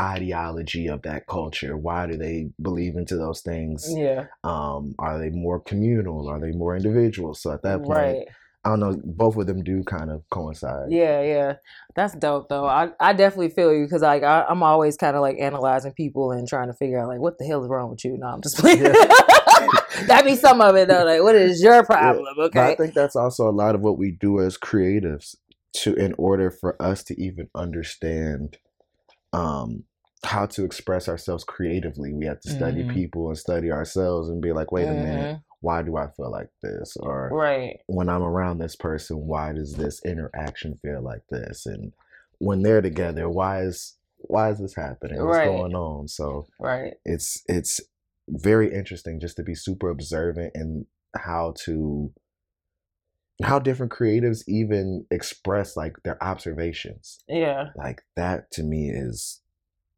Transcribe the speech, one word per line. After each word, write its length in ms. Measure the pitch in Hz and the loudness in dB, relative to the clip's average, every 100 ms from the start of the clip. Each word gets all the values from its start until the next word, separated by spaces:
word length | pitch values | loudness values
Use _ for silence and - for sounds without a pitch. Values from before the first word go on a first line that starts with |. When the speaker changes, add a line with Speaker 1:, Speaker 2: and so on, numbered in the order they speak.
Speaker 1:
ideology 840 | 95 92 92 85 85 82 80 82 82 | -4 -4 -6 -6 -6 -8 -8 -6 -6
of 140 | 73 | -6
that 240 | 85 76 - | -8 -10 -8
culture? 500 | 92 76 - 69 76 | -8 -8 -8 -8 -8
Why 280 | 80 87 87 | -6 -6 -6
do 120 | 80 | -6
they 320 | 80 82 76 - | -6 -6 -8 -8
believe 360 | 82 87 87 85 | -6 -4 -4 -6
into 180 | 85 87 | -6 -6
those 260 | 80 82 | -6 -8
things? 460 | 85 82 80 76 156 160 | -8 -8 -6 -8 -6 -4
Speaker 2:
Yeah. 300 | 139 131 143 - | -2 -2 -6 -10
Speaker 1:
Um, 520 | - 78 73 71 71 - | -8 -6 -6 -8 -10 -8
are 180 | 78 78 | -6 -6
they 120 | 78 | -6
more 300 | 85 87 87 | -6 -4 -6
communal? 640 | - 101 113 113 92 78 73 | -4 -2 0 0 -2 -6 -8
Are 140 | 73 | -8
they 100 | 80 | -6
more 240 | 85 87 92 | -4 -4 -2
individual? 580 | 104 117 117 104 80 | 0 2 2 0 -8
So 180 | 76 82 | -8 -8
at 100 | 73 | -6
that 200 | 98 98 143 | -4 -4 0
point, 120 | 151 | 0
Speaker 2:
Right. 300 | 143 135 - - _ _ 104 | 0 -2 -8 -16 _ _ -2
Speaker 1:
I 40 | |
don't 120 | 107 | 0
know, 200 | 101 85 85 | 0 -2 -6
both 320 | 85 113 107 | 0 2 2
of 100 | 95 | -2
them 160 | 95 | -4
do 180 | 90 95 92 | -2 -4 -4
kind 260 | 87 78 | -6 -8
of 120 | 78 - | -10 -8
coincide. 600 | 95 78 78 67 67 67 | -8 -8 -8 -8 -8 -2
Speaker 2:
Yeah, 300 | 170 160 143 | 2 2 2
yeah. 320 | 147 147 139 143 _ - - - | 0 0 -2 -4 _ -20 -10 -4
That's 200 | 202 165 | -4 -2
dope, 340 | 151 143 - | -2 -2 -4
though. 160 | 143 139 | -2 0
I, 240 | 139 170 - | 2 0 2
I 140 | 180 | 2
definitely 360 | 196 196 190 170 | 6 4 4 -2
feel 220 | 185 170 | 4 4
you, 140 | 151 147 | 4 2
'cause, 140 | 165 | 2
like, 220 | 151 143 | 4 4
I, 200 | 143 160 | 4 4
I'm 180 | - 180 | 4 2
always 360 | 160 156 151 147 | 4 6 4 2
kinda, 240 | 147 143 | 0 2
like, 160 | 135 - | 0 0
analyzing 540 | 139 139 131 131 135 | -4 -2 0 0 -2
people 380 | 139 147 135 131 | -6 -6 -2 -2
and 160 | 123 120 | -2 -4
trying 180 | 139 123 | -6 -6
to 60 | |
figure 260 | 120 139 123 | -4 -4 -2
out, 80 | 117 | -4
like, 140 | 123 | -4
what 160 | 165 170 | -4 -4
the 60 | 147 | -4
hell 180 | 147 | -4
is 60 | 123 | -2
wrong 200 | 131 120 | -4 -6
with 120 | 113 | -8
you? 140 | 127 131 | -8 -6
No, 100 | 123 | -8
I'm 140 | - | -8
just 160 | 147 - | -6 4
playing. 260 | 320 349 | 6 8
Speaker 1:
Yeah. 100 | - | 8
Speaker 2:
<laughs> 1120 | 403 - 466 - 392 - 906 - 1077 - - 208 | 8 10 10 12 10 10 8 8 2 2 0 6
That'd 180 | 254 277 | 6 6
be 100 | 269 | 8
some 240 | 277 240 | 8 10
of 140 | 208 190 | 10 8
it, 140 | 185 | 8
though. 160 | 180 170 | 6 6
Like, 180 | 165 | 6
what 120 | 202 220 | 8 8
is 260 | 185 170 | 6 8
your 120 | 208 240 | 10 10
Speaker 1:
Yeah. 80 | 233 | 10
Speaker 2:
problem? 400 | 190 151 - 139 143 | 6 6 4 -2 -2
Speaker 1:
But 240 | 160 127 | 0 4
I 100 | 127 | 4
Speaker 2:
Okay. 40 | - | 4
Speaker 1:
think 180 | 160 | 2
that's 220 | 156 143 131 | 2 2 2
also 320 | 123 127 113 | 0 2 2
a 20 | |
lot 220 | 104 104 104 | 2 2 2
of 60 | |
what 160 | 104 87 | 2 0
we 140 | 98 | -2
do 300 | 85 101 101 | 0 0 2
as 160 | 92 - | 0 -2
creatives 800 | - 107 92 104 90 76 - - _ _ _ | -2 2 2 2 -2 -6 -10 -20 _ _ _
to, 200 | - 107 - | -6 -2 0
in 180 | 95 - | 0 0
order 320 | 95 98 92 | 0 2 0
for 320 | - 92 - | -2 -6 -4
us 220 | 90 95 - | -4 -4 -6
to 160 | - | -8
even 280 | 92 90 82 - | -8 -8 -12 -10
understand, 1040 | 87 85 80 - 82 80 78 71 73 - _ _ _ _ _ _ _ | -8 -8 -10 -8 -6 -4 -4 -6 -8 -14 _ _ _ _ _ _ _
um, 500 | 87 82 71 58 55 - _ _ _ - | -6 -4 -6 -8 -12 -14 _ _ _ -6
how 200 | 104 104 | -4 -4
to 180 | - 90 | -4 -6
express 420 | - - 92 - | -6 -4 -4 -4
ourselves 360 | 87 - 85 | -8 -6 -8
creatively, 720 | - - 85 90 80 71 71 | -8 -8 -4 -4 -6 -8 -10
we 120 | 73 76 | -8 -8
have 140 | 73 | -8
to 80 | - | -8
study 340 | 139 85 - | -6 -4 -4
Speaker 2:
Mm-hmm. 100 | 120 | -4
Speaker 1:
people 340 | 107 87 85 82 | -4 -4 -6 -6
and 80 | 78 | -6
study 340 | - 85 82 | -6 -4 -2
ourselves 580 | 76 80 95 90 85 80 | -4 -6 -4 -2 -2 -4
and 120 | 85 | -4
be 100 | 82 | -4
like, 180 | 80 78 | -4 -4
"Wait 180 | 90 87 | -2 -2
a 60 | 76 | -2
minute, 320 | 80 78 147 | -4 -4 -6
Speaker 2:
Mm-hmm. 100 | 156 - _ | -8 -14 _
Speaker 1:
why 220 | 82 85 | -6 -4
do 120 | 80 78 | -4 -6
I 100 | 73 | -6
feel 240 | - 65 | -10 -10
like 180 | 50 - _ | -10 -14 _
this?" 340 | 50 50 - - | -12 -10 -12 -12
Or 320 | 69 67 65 | -8 -8 -6
Speaker 2:
Right. 480 | 151 151 135 123 - - | -4 -2 -2 -6 -12 -8
Speaker 1:
"When 220 | 90 87 | -4 -2
I'm 140 | 90 | -2
around 340 | 85 90 90 85 | -2 -2 -2 -4
this 180 | 82 - | -8 -8
person, 520 | 82 78 - 80 78 | -8 -8 -8 -10 -6
why 260 | 78 76 | -6 -6
does 220 | 78 71 71 | -8 -8 -8
this 260 | 73 - | -8 -8
interaction 720 | 87 82 78 - 76 - 78 71 | -8 -8 -10 -10 -12 -10 -12 -10
feel 240 | 73 69 | -10 -10
like 180 | 64 55 - | -10 -14 -12
this? 360 | 62 - - - | -12 -12 -14 -14
And 260 | 50 52 - _ _ _ - | -12 -14 -18 _ _ _ -8
when 240 | 98 95 | -2 0
they're 180 | 104 110 | 4 4
together, 480 | 92 80 87 78 85 | 2 -2 -4 -4 -4
why 320 | 87 95 98 | -2 -2 -2
is, 360 | 92 87 - _ _ _ | -6 -8 -14 _ _ _
why 320 | - 107 110 | -4 -2 0
is 100 | 104 | -2
this 140 | 95 - | -8 -10
happening? 480 | 71 64 - - | -10 -10 -10 -6
What's 140 | 156 165 | 0 0
Speaker 2:
Right. 80 | 151 | 2
Speaker 1:
going 280 | 92 90 90 | 0 -4 -6
on?" 320 | 80 76 73 | -6 -8 -12
So 400 | - 73 69 76 - | -10 -8 -8 -12 -10
Speaker 2:
Right. 360 | 131 127 131 - - | -6 -6 -8 -12 -8
Speaker 1:
it's, 380 | 82 - - - | -8 -8 -10 -6
it's 320 | 87 - - - _ _ _ - | -4 -4 -6 -10 _ _ _ -12
very 440 | 78 90 110 107 | -4 2 4 2
interesting 460 | 98 92 87 85 80 | -2 -10 -12 -12 -10
just 180 | 85 - | -10 -10
to 60 | |
be 100 | 85 85 | -10 -10
super 340 | - 92 90 | -8 -6 -6
observant 640 | 73 78 80 85 82 85 78 | -6 -8 -4 -4 -6 -8 -10
in 320 | 80 78 - _ _ - | -10 -10 -12 _ _ -14
how 380 | 92 82 82 78 - | -8 -6 -6 -8 -8
to, 460 | 78 78 73 71 - _ _ _ _ _ _ _ _ _ _ _ - | -6 -4 -6 -8 -12 _ _ _ _ _ _ _ _ _ _ _ -6
how 160 | 95 139 | 0 0
different 320 | 131 131 120 | 0 -2 -4
creatives 520 | - 113 113 120 110 - | -2 0 2 0 -2 -4
even 580 | 107 107 104 95 92 - | -2 0 -2 -2 -6 -6
express, 640 | 87 - - 95 101 95 - | -6 -6 -10 -4 -4 -4 -8
like, 240 | 78 - | -10 -10
their 180 | 85 80 | -10 -8
observations. 960 | 90 92 87 78 85 80 - - - - - | -6 -8 -8 -8 -6 -8 -12 -16 -20 -20 -8
Speaker 2:
Yeah. 420 | 165 160 139 151 - | -4 -2 -4 -8 -12
Speaker 1:
Like, 280 | - - _ - | -14 -14 _ -6
that 340 | 87 90 - | -4 -6 -8
to 100 | - | -8
me 260 | 78 78 71 | -6 -4 -4
is 520 | 67 64 53 - - _ _ _ _ _ | -6 -8 -10 -14 -16 _ _ _ _ _